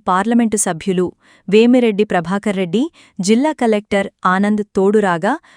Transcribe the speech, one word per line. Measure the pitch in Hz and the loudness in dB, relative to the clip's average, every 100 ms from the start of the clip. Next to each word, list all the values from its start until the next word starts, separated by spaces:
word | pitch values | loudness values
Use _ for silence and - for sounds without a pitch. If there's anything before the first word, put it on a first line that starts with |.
| 202 | 0
పార్లమెంటు | 185 220 240 226 208 190 | 0 2 0 0 -2 -4
సభ్యులు | 160 196 180 180 - _ _ - | -4 -4 -2 -4 -8 _ _ 0
వేమిరెడ్డి | 214 240 254 233 196 214 | 4 6 4 2 0 0
ప్రభాకర్ | 185 170 202 214 190 | -2 -2 -4 -4 -4
రెడ్డి, | 175 208 330 _ _ - 185 | -2 -2 -4 _ _ -6 0
జిల్లా | 226 302 285 | 2 0 0
కలెక్టర్ | 233 208 - 196 196 _ 185 | 0 0 -2 -4 -4 _ -2
ఆనంద్ | 190 208 214 202 202 | 0 0 -2 -4 -2
తోడురాగా | 196 214 196 170 202 311 _ | 2 2 0 -2 -2 -4 _